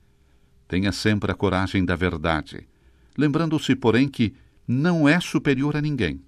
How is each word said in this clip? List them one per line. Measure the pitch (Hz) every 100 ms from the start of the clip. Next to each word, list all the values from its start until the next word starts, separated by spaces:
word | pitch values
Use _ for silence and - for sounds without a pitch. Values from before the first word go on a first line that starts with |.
| _ _ _ _ _ _ -
Tenha | 90 101
sempre | - 107 104 95
a |
coragem | 90 98 92 95 98 90
da | 87
verdade, | 90 80 82 78 - 50 - _ _ _ _ -
lembrando-se, | 147 139 165 151 -
porém, | 131 113 113 143
que | - 113 - _ _
não | - 123 165 170 143
é | 175
superior | - 156 151 131 143 147
a |
ninguém, | 151 139 90 67